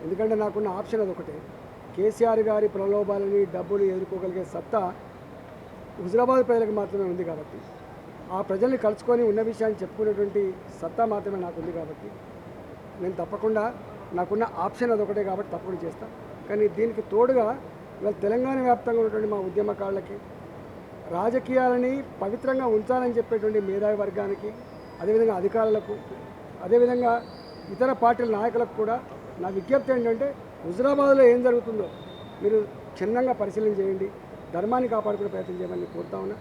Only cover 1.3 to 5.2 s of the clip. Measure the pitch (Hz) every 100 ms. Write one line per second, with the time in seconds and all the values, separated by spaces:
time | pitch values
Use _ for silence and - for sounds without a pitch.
1.3 | 151 - - - - - - 208 214 226
2.3 | 220 220 214 208 202 196 208 202 202 196
3.3 | 202 190 180 175 202 196 185 185 190 185
4.3 | 185 165 170 - 220 180 - - -